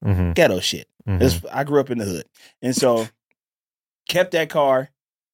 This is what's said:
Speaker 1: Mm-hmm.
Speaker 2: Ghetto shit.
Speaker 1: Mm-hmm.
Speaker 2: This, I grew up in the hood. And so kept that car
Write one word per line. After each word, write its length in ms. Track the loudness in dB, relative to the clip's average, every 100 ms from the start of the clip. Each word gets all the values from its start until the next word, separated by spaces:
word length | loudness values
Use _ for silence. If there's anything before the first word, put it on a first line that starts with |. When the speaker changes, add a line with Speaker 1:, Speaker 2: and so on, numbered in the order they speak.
Speaker 1:
Mm-hmm. 280 | -2 0 0
Speaker 2:
Ghetto 260 | 2 2 2
shit. 300 | -4 -8 -12 _ -4
Speaker 1:
Mm-hmm. 100 | 0
Speaker 2:
This, 220 | 2 0 -6
I 100 | -6
grew 160 | 0 0
up 100 | 0
in 80 | -4
the 60 |
hood. 200 | -6 -8 -12 _ _ _
And 140 | -6 0
so 300 | 2 2 -2 _ _ _ _ _ _ _ _ _ -4
kept 240 | 0 0
that 160 | 0 -2
car 380 | 0 2 2 -2 _ _ _ _